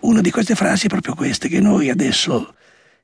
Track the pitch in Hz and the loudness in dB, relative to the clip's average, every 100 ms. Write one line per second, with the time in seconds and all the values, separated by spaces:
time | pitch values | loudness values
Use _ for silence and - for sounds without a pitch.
0 | - 220 180 - 214 220 196 202 214 190 | 2 2 2 0 -2 0 0 0 0 -2
1 | - - - - - 170 202 - 139 - | -6 -6 -4 -4 -2 2 2 2 2 0
2 | 135 - - 123 - _ _ _ _ _ | 0 0 -2 -4 -4 _ _ _ _ _